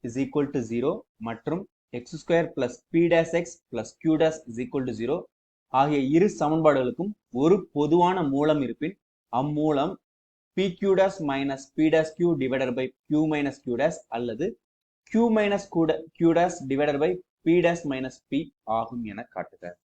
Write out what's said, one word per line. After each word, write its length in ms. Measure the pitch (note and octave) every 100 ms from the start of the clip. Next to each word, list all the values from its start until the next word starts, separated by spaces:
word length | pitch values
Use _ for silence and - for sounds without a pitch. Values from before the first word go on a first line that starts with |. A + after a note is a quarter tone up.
| A#2+
is 80 | A#2+
equal 240 | C3+ D3 C#3+
to 60 | C#3+ A2+
zero 200 | A#2 C3 G3+ - _ A2+
மற்றும் 360 | A#2 - E3 G3+ _ _ B2
எக்ஸ் 180 | A#2+ D#3+
ஸ்கொயர் 280 | - E3+ E3
plus 220 | - B2+ - _
P 100 | E3 E3+
dash 200 | E3 E3 E3+
x 60 | F3 - _
plus 180 | A#2+ A2 _
Q 140 | D#3+ D#3
dash 160 | D#3+ D#3 -
is 60 | A2+
equal 200 | C3 C#3 B2
to 60 | G#2+
zero 180 | A#2 E3 - _ _ _ _
ஆகிய 260 | B2+ D3 D3 C3
இரு 120 | D#3+ G3+ F3
சமன்பாடுகளுக்கும் 720 | D3+ D#3+ D#3 C#3 B2 A#2 G3 G#3 _ B2
ஒரு 140 | D3+ G3 - C#3+
பொதுவான 460 | D3 E3+ F3 F#3 D3+
மூலம் 280 | C3+ D3+ D3+ B2
இருப்பின், 280 | A#2 D#3 G3 _ _ _
அம்மூலம் 640 | A#2+ D3 D3+ D#3 C#3+ D#3 F#3+ _ _ _ _ _ -
பி 100 | G3 F3+
கியூ 140 | G3 F#3+
dash 160 | F#3+ F#3+ D3+
minus 320 | C3+ C#3 C3+ - -
P 120 | D#3
dash 160 | D#3+ D#3+ -
q 160 | F3 D#3
divided 280 | C3 C3 C3 B2
by 80 | C3 _ _
Q 140 | D3+ D#3
minus 240 | D3+ C#3+ C3+
Q 140 | - A#2+
dash 160 | D3+ D#3+ - A#2
அல்லது 320 | A#2+ A2 F3+ A#3 _ _ _ _ _
Q 140 | A3 A#3 A3
minus 260 | G#3 G3+ G3+
Q 140 | E3+ D#3+
da-, 100 | D#3 E3 _
Q 160 | E3 E3
dash 200 | F3 E3+ C3+
divided 280 | C3+ D3 C#3
by 60 | D#3+ F3+ - _
P 120 | E3 F3 E3+
dash 160 | E3+ D3
minus 240 | C3 C3 - _
P 120 | C#3 D#3 _ - A2+
ஆகும் 280 | A2+ B2 A2
என 140 | G2+ A2+
காட்டுக. 300 | F#2 F2 - F2 F2